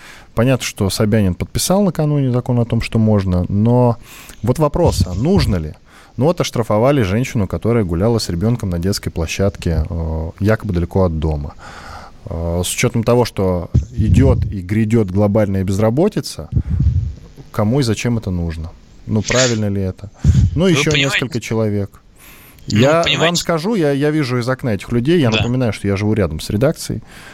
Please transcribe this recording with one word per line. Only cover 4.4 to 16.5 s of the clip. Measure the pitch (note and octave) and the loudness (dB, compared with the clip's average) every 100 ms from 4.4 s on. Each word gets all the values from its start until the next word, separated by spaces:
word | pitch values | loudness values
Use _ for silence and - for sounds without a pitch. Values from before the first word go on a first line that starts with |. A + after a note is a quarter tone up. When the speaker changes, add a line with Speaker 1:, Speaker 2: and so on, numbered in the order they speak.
Speaker 1:
вот | G#2+ B2+ | -2 0
вопрос, | D3 - E3+ - - | 0 2 2 2 -2
а | |
нужно | F2+ C#3 F#3+ C#3 F#2+ | 0 2 2 2 0
ли? | D2+ - - - - - | -4 -12 -20 -20 -16 -2
Ну | |
вот | C#3+ F3 | 0 0
оштрафовали | - - A2 G#2+ B2 C#3+ | -2 -2 0 2 4 2
женщину, | F#2+ G#2 B2+ A#2+ F#2 | 2 0 -2 -2 -2
которая | F2 G#2+ A#2 | -2 0 0
гуляла | F#2 E2+ G#2+ A2+ | 0 0 2 0
с | - | -2
ребёнком | E2+ G#2+ A#2+ G2+ | -2 0 0 -2
на | F2 | -2
детской | F2+ G2+ - | -2 -2 -4
площадке, | - D#2+ - G2 - F2+ D#2+ D2+ | -6 -6 0 -2 0 -2 -2 -2
э, | E2+ D#2+ D#2+ E2 - | -4 -4 -4 -8 -2
якобы | G2 A2 G#2 | 0 0 0
далеко | F2 F2 F#2+ | -2 0 0
от | F#2 D#2+ | 0 0
дома. | D#2+ D2+ C#2 - - - - - - - | -2 -4 -6 -12 -20 -18 -18 -18 -18 -18
Э, | - E2 E2+ E2+ | -12 -6 -4 -2
с | F2 | -4
учётом | - B2 A#2+ | -2 0 0
того, | A2+ A#2+ A2+ | 2 2 2
что | - F#2+ F2+ D#2+ - - | 0 -2 -2 0 -2 -2
идёт | - - - - - - | -2 2 4 4 4 0
и | G2+ | -6
грядёт | F2+ G#2 G#2+ A#2 G2 | -2 0 2 2 2
глобальная | F#2 G#2 G#2+ G2+ F#2+ | 2 2 2 2 0
безработица, | F#2 G2 A2 B2 G3+ - - - - | -2 0 0 2 0 -2 -8 -12 -4